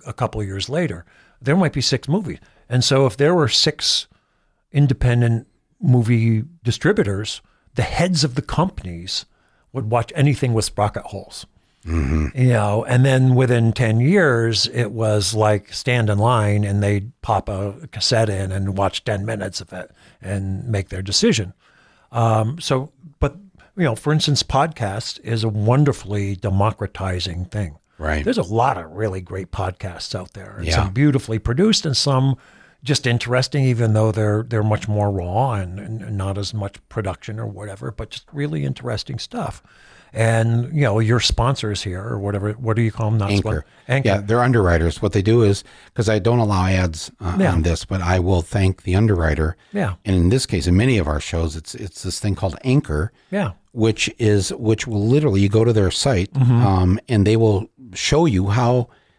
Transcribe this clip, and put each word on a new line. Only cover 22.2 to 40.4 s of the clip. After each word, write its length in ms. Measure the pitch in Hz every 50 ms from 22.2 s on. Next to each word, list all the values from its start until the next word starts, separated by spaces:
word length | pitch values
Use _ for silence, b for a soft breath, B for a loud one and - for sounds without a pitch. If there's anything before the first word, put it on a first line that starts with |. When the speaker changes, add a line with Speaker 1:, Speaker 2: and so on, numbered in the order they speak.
| 117 113 110 110 110 113 147 170
Speaker 1:
so, 300 | - - 139 131 139 - _ _ - 151 - _
but, 160 | 151 139 - 190 208 - _ b b b _
you 80 | 190 170
know, 100 | 131 110
for 180 | - - 147
instance, 300 | 156 156 - 151 139 -
podcast 800 | - - - 135 151 165 - - 113 98 98 113 - - - -
is 240 | - 117 117 113 110
a 40 | 113
wonderfully 840 | 104 101 101 113 123 143 151 139 117 - - 95 104 104 101 98 98
democratizing 1080 | - - 98 95 98 101 110 101 - 104 - - - 95 95 90 90 - 92 85 87 90
thing. 320 | - - 107 98 78 76 - _ _ _
Speaker 2:
Right. 280 | - 78 78 76 76 71
Speaker 1:
There's 140 | 233 262 226
a 40 |
lot 340 | 104 90 107 113 123 139 -
of 140 | - - -
really 280 | - 95 110 104 92 95
great 300 | 87 - 95 95 92 -
podcasts 640 | - - 92 92 90 - - 92 85 - - - - 95
out 140 | 90 - -
there, 220 | 98 95 - - 104
and 80 | 82
Speaker 2:
Yeah. 80 | 80 82
Speaker 1:
some 180 | 80 101 95
beautifully 460 | 95 127 147 147 135 - - - 113 107
produced 480 | - 117 120 147 202 220 196 - -
and 100 | 156 123
some 400 | - - 143 135 131 135 135 131 b b b b b b b b b -
just 220 | 131 139 - -
interesting, 580 | 123 117 117 - 117 123 127 127 - - 143 131
even 280 | 127 120 113 117 110
though 200 | 107 107 110 110
they're, 300 | 101 113 107 104 104 107 117
they're 180 | 117 117 107
much 260 | 107 107 107 104 - 107
more 220 | 104 104 104 101
raw 440 | 98 92 87 87 92 113 135 131 113
and, 240 | 98 92 87 92 101
and, 200 | 101 - 110 110
and 140 | 95 110 107
not 220 | 98 95 98 95 101
as 140 | 98 - 117
much 220 | 107 101 101 - - _ _
production 500 | - 117 101 95 87 - - 120 107 110
or 60 | 113
whatever, 440 | 107 98 98 107 104 98 107 127 127
but 200 | 104 - 110 -
just 140 | - - - _
really 320 | - 143 143 147 160 151 139
interesting 540 | 135 131 - 123 123 117 - - - 127 -
stuff. 440 | - - - 240 - - - - B B B B B B B B B B
And, 600 | - 110 113 113 113 113